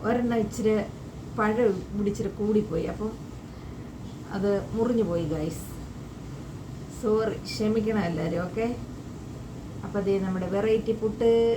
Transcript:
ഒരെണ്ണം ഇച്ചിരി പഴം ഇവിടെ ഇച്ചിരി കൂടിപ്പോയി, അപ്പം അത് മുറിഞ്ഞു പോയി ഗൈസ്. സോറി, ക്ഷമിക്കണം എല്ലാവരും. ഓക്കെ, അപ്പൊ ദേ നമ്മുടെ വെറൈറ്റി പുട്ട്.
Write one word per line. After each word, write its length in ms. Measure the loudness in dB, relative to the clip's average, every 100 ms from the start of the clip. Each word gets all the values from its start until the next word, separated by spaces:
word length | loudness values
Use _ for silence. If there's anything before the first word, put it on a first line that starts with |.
| 2
ഒരെണ്ണം 340 | 2 2 2
ഇച്ചിരി 300 | 0 2 4 4 2 -6 -10 -10 -8 0
പഴം 340 | 2 6 4 4 -2
ഇവിടെ 160 | 0 0
ഇച്ചിരി 180 | 0 -4 -2
കൂടിപ്പോയി, 440 | 4 4 4 0 -2
അപ്പം 200 | -2 -6 -6 -10 -12 -12 -12 -12 -10 -12 -10 -12 -10 -8 -2
അത് 140 | 2 2 0 0
മുറിഞ്ഞു 300 | 2 4 4
പോയി 160 | 2 0
ഗൈസ്. 300 | 0 -2 -4 -8 -10 -10 -10 -12 -12 -10 -10 -10 -10 -10 -10 -10 -4
സോറി, 360 | 2 4 2 -2 -6
ക്ഷമിക്കണം 540 | -2 2 2 2 2 2
എല്ലാവരും. 320 | 0 0 0 -2
ഓക്കെ, 180 | -2 -2 -2 -6 -10 -10 -10 -10 -10 -10 -10 -10 -8 -4
അപ്പൊ 120 | -2 2
ദേ 80 | 2 2
നമ്മുടെ 220 | 0 0 2
വെറൈറ്റി 380 | 4 4 2 0
പുട്ട്. 300 | 0 4 6 6 6